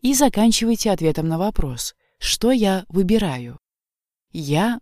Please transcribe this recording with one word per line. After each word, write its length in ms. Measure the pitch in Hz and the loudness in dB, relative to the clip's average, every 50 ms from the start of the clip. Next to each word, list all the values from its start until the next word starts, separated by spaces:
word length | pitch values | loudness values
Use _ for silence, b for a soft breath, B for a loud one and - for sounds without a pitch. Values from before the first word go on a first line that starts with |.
И 120 | - 247 277 | 0 0 2
заканчивайте 760 | - 294 254 - 202 214 233 220 - 233 226 233 - - 220 | 4 2 2 4 2 2 2 2 2 0 0 -2 0 0 -2
ответом 360 | 196 - 165 160 156 - 156 165 | 0 0 0 0 0 0 -2 -2
на 100 | 160 165 | -2 -2
вопрос, 560 | 185 214 214 - - 139 127 117 - - - _ _ _ _ _ | -2 -2 0 0 -2 -2 -4 -8 -10 -12 -12 _ _ _ _ _
что 320 | - - - - - 233 | -6 -4 -4 0 2 2
я 340 | 262 247 214 196 190 190 175 - | 2 4 2 2 0 0 -4 -4
выбираю. 680 | 160 185 196 180 220 226 214 170 135 123 123 120 120 - _ _ _ _ _ _ _ _ _ _ _ _ _ _ | -2 0 2 4 2 2 2 0 -4 -6 -10 -12 -16 -18 _ _ _ _ _ _ _ _ _ _ _ _ _ _
Я 480 | _ 165 156 139 147 156 196 233 240 226 | _ -10 -4 -2 0 0 2 0 -2 -4